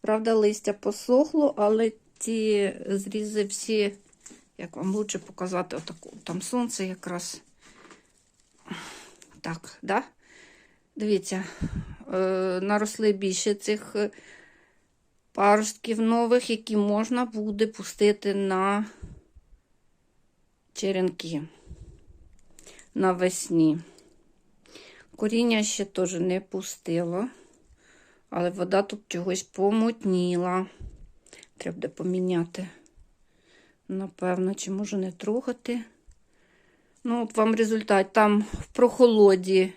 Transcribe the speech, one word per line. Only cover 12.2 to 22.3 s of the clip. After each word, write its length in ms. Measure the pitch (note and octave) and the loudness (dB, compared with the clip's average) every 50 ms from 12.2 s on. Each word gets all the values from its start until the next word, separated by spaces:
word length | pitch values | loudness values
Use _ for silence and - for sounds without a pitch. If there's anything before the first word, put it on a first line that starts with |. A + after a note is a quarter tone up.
| F#3+ F#3 F#3+ F#3 F#3+ F#3+ F#3 F#3 | 0 0 0 0 0 -2 -2 -2
наросли 500 | F#3+ G3+ G#3 G#3 G#3+ G#3+ - - A3 G#3+ | 0 0 0 0 0 -4 -4 0 2 2
більше 420 | G#3 F#3+ G3+ F#3+ F#3+ - - A3 G3+ | 2 2 -2 -2 -2 0 0 0 -2
цих, 420 | G3+ - - G#3+ G#3 - - - | -2 -2 -4 -4 -4 -4 -6 -4
е, 140 | G#3 G#3 G#3 - - - - - - - _ _ _ _ _ _ _ _ _ _ _ _ _ _ _ _ _ _ | -2 -2 -2 -4 -12 -20 -20 -20 -20 -20 _ _ _ _ _ _ _ _ _ _ _ _ _ _ _ _ _ _
паростків 640 | - D3 G3+ G#3 G#3+ G#3+ G#3+ - - - A#3 A3 G#3+ | 2 4 6 6 4 2 -2 -8 -10 -6 -6 -2 0
нових, 480 | A3+ A3 A#3 A#3 A#3 A#3 A#3+ B3 B3 - | 2 2 2 2 4 4 2 2 2 0
які 280 | A3+ G#3+ A3+ - G#3+ | -6 -6 -4 -2 0
можна 480 | G#3 G3+ G#3 G#3 G#3 A3 A3+ B3+ B3 B3 | 0 2 2 0 0 0 -2 -2 -2 -2
буде 420 | A#3 A3 G#3+ G#3+ G#3+ G#3 G3+ A3 | -4 -4 -6 -6 -6 -2 -2 -2
пустити 680 | A3 A3 - G3+ - - - G#3 G#3 G3+ G3+ - G3+ G3 | -2 -2 -10 -14 -14 -2 2 4 4 4 2 -2 -4 -2
на 520 | G3 G3 F#3+ F#3+ F#3 F#3+ G3 G3+ G#3 G#3+ G#3 - - - - - - _ _ _ - _ _ - _ _ _ _ _ _ _ _ _ _ _ _ _ _ _ _ _ _ _ _ _ _ _ _ | -2 -2 0 0 0 0 0 0 0 -2 -6 -10 -18 -18 -18 -18 -20 _ _ _ -20 _ _ -20 _ _ _ _ _ _ _ _ _ _ _ _ _ _ _ _ _ _ _ _ _ _ _ _
черенки 680 | - - G3 F#3+ F#3 F#3 F3+ F3 - - E3 E3 D3 D#3 E3 - - _ - - - - - - - - - - - - - | -4 -4 -2 0 0 0 -2 -2 -6 -10 -6 -6 -6 -8 -8 -16 -20 _ -20 -20 -20 -20 -20 -20 -20 -20 -20 -20 -20 -20 -20